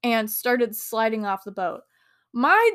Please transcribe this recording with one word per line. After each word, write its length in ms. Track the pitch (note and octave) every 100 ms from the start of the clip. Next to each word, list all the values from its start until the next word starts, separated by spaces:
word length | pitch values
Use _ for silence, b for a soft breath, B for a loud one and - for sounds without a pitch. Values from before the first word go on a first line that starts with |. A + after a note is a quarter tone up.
and 260 | A#3+ A3+ G#3+
started 460 | - B3 B3 A#3 A3+
sliding 500 | - A3 A3+ A3 G#3
off 180 | G3
the 80 | -
boat. 300 | G3 F3+ - _ _ _ _ _
My 360 | A#3 C#4 G4 A#4